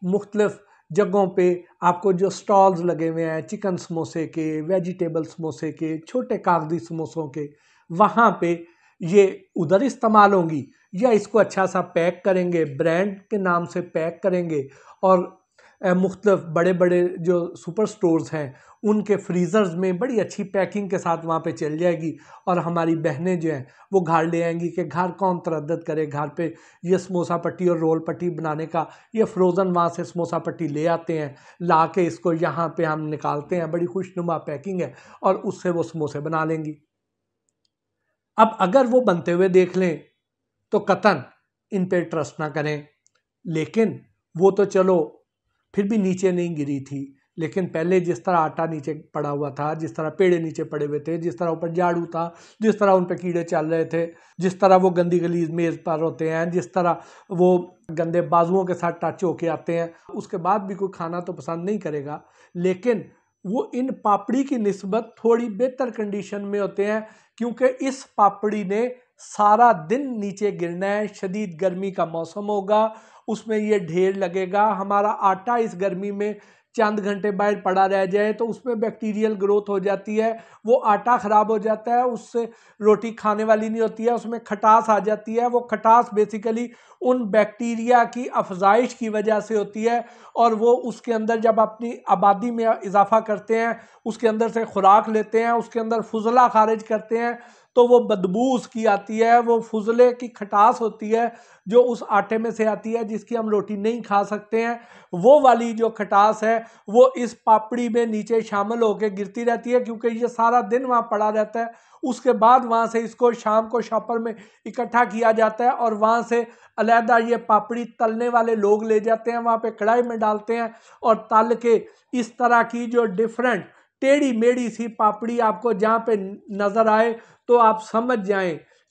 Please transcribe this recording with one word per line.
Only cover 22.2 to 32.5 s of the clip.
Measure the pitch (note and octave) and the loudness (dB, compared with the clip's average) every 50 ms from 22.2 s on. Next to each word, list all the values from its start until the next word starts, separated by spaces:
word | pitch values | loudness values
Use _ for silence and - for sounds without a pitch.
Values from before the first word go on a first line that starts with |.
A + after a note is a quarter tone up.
| - - - - - | -16 -20 -20 -10 -4
और | F#3+ F3+ F3+ | -2 -2 -2
हमारी | D#3 E3+ E3+ E3+ E3 E3 E3 | -2 -2 -2 -2 0 0 0
बहनें | D#3 D3+ D#3+ D3 C3+ E3+ F#3 F#3 F3 | 0 -2 -4 -4 -2 -2 -2 -2 -2
जो | D#3+ E3 | -2 -4
हैं | D3+ C3+ C3 - _ _ - - G3 | -6 -6 -10 -14 _ _ -12 -2 -2
वो | F#3+ | -2
घर | F3 D#3 E3 E3 D#3+ | 0 2 0 0 0
ले | E3+ E3+ E3+ E3+ | 0 0 -2 -2
आएंगी | E3+ E3 E3+ E3+ E3 | -2 -4 -4 -6 -6
कि | E3 F#3 F3 | -4 -4 -6
घर | D#3 C3+ E3+ F3+ F3+ F3+ | -4 -4 -4 -4 -4 -4
कौन | - G3 F#3 F3+ E3+ | -2 -2 -2 -2 -2
तरद्दत | - F3 D#3+ D#3 D3 D3 E3+ D#3 - | -4 -4 -4 -4 -4 -4 -6 -6 -6
करे, | - D3+ D#3 D#3 | -6 -4 -4 -4
घर | C#3+ C#3 C#3+ D3+ D3 | -4 -4 -8 -8 -8
पे | - - E3+ D#3 - - - _ _ _ - | -6 -6 -6 -6 -6 -10 -20 _ _ _ -2
ये | E3+ F#3 F3+ | 0 0 0
समोसा | F#3 - F#3 F3 E3 E3+ E3+ | -2 -4 -4 -4 -2 -2 -4
पट्टी | E3+ - E3+ - - F#3 F3 | -4 -4 -6 -6 -2 0 0
और | F3 D#3+ | 0 2
रोल | E3 D#3+ D#3+ D#3+ | 2 0 0 0
पट्टी | D#3+ E3+ D#3 - F3 F3 | -2 -6 -8 -6 -6 -6
बनाने | E3 D#3+ E3 D#3 D3+ D3+ D#3+ | -6 -4 -6 -6 -6 -6 -8
का, | D#3+ - E3 D3+ - - - _ _ - | -6 -4 -6 -6 -6 -10 -20 _ _ -2
ये | A3 G#3+ | -2 -2
फ्रोज़न | - - F3+ F#3 F3+ F3 F#3 F#3+ F#3 | 0 2 2 2 2 2 2 0 0
वहाँ | F3+ E3+ E3+ E3 | 2 0 0 0
से | E3+ F3 E3 | -2 -4 -10
समोसा | - - F3 E3+ E3 F3 E3 | -8 -6 -6 -6 -4 -4 -6
पट्टी | E3 E3+ D3+ - E3+ | -6 -6 -8 -6 -6
ले | D3 C#3+ D3+ D#3 | -6 -4 -2 0
आते | E3+ E3 E3 E3 - E3 D#3 | 0 0 -2 -4 -4 -4 -4
हैं, | D3+ C3+ C3 - _ - - - | -4 -8 -10 -16 _ -20 -14 -6
ला | F3 E3+ E3+ D#3 E3 | 0 2 4 4 4
के | D#3+ - G3 F3 | 2 2 0 0
इसको | E3 E3 - - F3+ E3 | 0 -2 -4 -2 -2 -2
यहाँ | D#3+ F3 D#3+ | 0 -2 -2